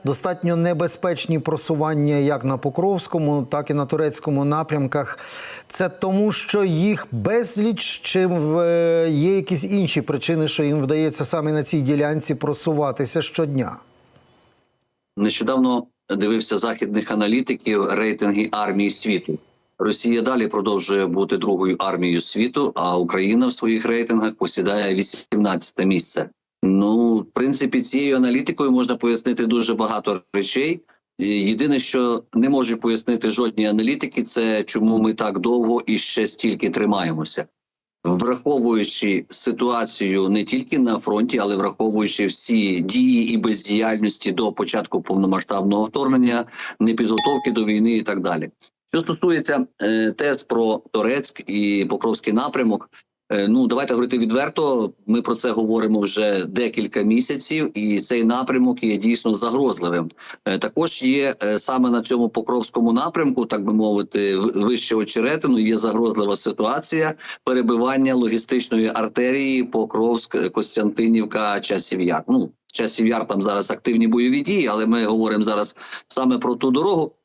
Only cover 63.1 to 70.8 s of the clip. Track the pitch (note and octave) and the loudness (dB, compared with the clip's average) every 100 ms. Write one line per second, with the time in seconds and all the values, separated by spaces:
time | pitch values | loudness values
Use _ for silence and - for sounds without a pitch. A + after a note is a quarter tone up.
63.1 | F3 D3 B2+ A2+ G#2+ G2+ G#2+ A2 G#2 G2 | 0 0 0 -2 -2 0 2 2 2 0
64.1 | G2+ G2+ F#2+ G#2+ G2 G#2 A#2 - A2 G#2 | 0 2 2 0 2 0 0 0 0 0
65.1 | A#2 A#2+ D#3 D#3 A#2+ A2 A2 A2+ G#2+ A#2 | 0 0 0 2 2 4 2 0 0 0
66.1 | G#2+ G2+ G2 - - A2 C#3+ - D#3+ D#3 | 0 0 0 -2 -2 -2 0 -2 0 -2
67.1 | D#3 - - - B2+ A#2 A#2 B2 C3+ C3 | -4 -14 -8 -2 0 2 2 2 2 2
68.1 | B2+ A#2 A2+ - B2+ - A2+ A2 A2 A2 | 2 2 0 0 -2 0 0 0 0 -2
69.1 | A#2+ B2 C3+ C3+ C3 B2 A2+ A2 A2 A2+ | 0 0 0 0 0 0 -2 -2 0 2
70.1 | A#2 - - - - G#2 A2+ | 0 0 -2 -2 -2 -2 0